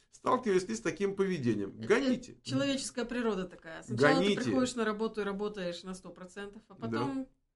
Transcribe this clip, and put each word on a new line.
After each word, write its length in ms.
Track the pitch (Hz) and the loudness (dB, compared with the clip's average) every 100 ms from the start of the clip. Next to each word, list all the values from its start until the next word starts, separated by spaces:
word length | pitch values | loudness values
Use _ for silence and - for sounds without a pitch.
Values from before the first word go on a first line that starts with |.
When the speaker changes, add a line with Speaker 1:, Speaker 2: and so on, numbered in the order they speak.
| _ | _
Speaker 1:
Сталкивались 560 | - 254 254 214 185 185 | -4 2 2 4 2 2
ли 80 | |
с 60 | 220 | -4
таким 340 | 170 156 196 | -4 -2 0
поведением? 600 | 196 190 170 120 101 98 110 | 0 0 2 0 0 -2 -2
Speaker 2:
Это 80 | 113 | 2
Speaker 1:
Гоните. 520 | 233 269 247 - - | 4 4 0 -4 -14
Speaker 2:
человеческая 600 | - 262 277 269 - 247 | -2 0 2 0 -4 -6
природа 400 | 233 247 226 190 | -4 -2 0 -2
такая. 380 | 180 - 165 160 | -4 -10 -14 -12
Сначала 320 | - 117 147 | -4 4 6
Speaker 1:
Гоните. 220 | 170 196 196 | 6 4 2
Speaker 2:
ты 80 | |
приходишь 300 | 120 262 254 | 2 2 2
на 120 | 233 220 | 0 -2
работу 340 | 208 220 220 | 0 -2 -2
и 40 | |
работаешь 580 | 202 196 208 202 175 175 | -4 -2 -4 -4 -6 -6
на 120 | 185 | -10
сто 140 | 185 180 | -12 -14
процентов, 540 | - 180 202 202 220 - | -16 -16 -12 -12 -14 -20
а 60 | |
Speaker 1:
Да. 60 | - | -10
Speaker 2:
потом 480 | 117 - 269 269 262 _ _ | -4 -2 -2 -4 -8 _ _